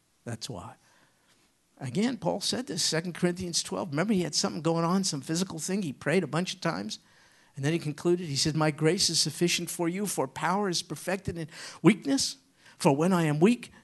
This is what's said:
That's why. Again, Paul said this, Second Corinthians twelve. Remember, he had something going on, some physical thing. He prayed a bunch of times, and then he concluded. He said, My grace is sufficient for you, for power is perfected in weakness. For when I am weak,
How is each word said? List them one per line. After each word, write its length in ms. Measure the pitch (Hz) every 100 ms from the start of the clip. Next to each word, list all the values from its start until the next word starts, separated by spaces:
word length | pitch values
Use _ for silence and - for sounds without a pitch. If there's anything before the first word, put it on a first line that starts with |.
| _ _ -
That's 240 | 110 -
why. 240 | 101 101 - _ _ _ _ _ _ _ _ _ -
Again, 380 | 135 156 233 233
Paul 240 | 180 185
said 260 | - 214 254
this, 160 | 170
Second 300 | - 160 175
Corinthians 500 | 160 175 175 180 160
twelve. 280 | - 185 202
Remember, 220 | 143 196
he 100 | 196
had 120 | 160 -
something 260 | 202 175
going 220 | 156 165
on, 200 | 165 190
some 180 | 190 147
physical 360 | 127 165 185 165
thing. 260 | 147 190
He 100 | 175
prayed 300 | 120 143 180
a 40 | 151
bunch 260 | 156 185
of 80 | -
times, 380 | 170 175 214 - _ _ - _ _ -
and 80 |
then 80 | 139
he 80 | 165
concluded. 480 | 147 143 175 175 175
He 80 | 135
said, 200 | 160 151
My 160 | 156
grace 380 | 147 156 190 -
is 100 | 160
sufficient 500 | 156 - 170 - 170
for 180 | - 170
you, 180 | 185 202
for 220 | - 135
power 400 | - 156 190 202
is 120 | 165
perfected 560 | - 156 - 202 - 170
in 100 | 151 - - -
weakness. 540 | 165 214 277 277 - - _ _ - -
For 180 | 170 139
when 180 | 170
I 100 | 180
am 160 | 160 147
weak, 320 | 190 240 - -